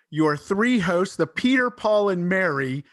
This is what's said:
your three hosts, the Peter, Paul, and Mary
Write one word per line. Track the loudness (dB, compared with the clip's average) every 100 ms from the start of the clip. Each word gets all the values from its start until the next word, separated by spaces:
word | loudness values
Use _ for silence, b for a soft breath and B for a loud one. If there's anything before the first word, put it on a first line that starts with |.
| b
your | 0 0 0
three | -2 0 2 2
hosts, | 0 0 -2 -2
the | -4
Peter, | 0 0 2 0
Paul, | -2 0 2 2
and | 0 0
Mary | 0 0 -2 -4 -6 b